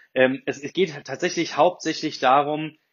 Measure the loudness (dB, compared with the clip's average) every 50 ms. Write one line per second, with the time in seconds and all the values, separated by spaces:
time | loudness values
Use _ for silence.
0 | -20 _ 0 2 2 2 2 0 -6 -6 -8 -6 -8 -6 -2 -2 -2 -2 -2 -6
1 | -12 -12 -8 -4 -4 -4 -2 -2 -4 -2 0 2 2 2 2 0 -4 -6 -6 -4
2 | -6 -8 -4 0 2 4 4 4 4 2 -2 -4 -6 -8 -12 _ _ _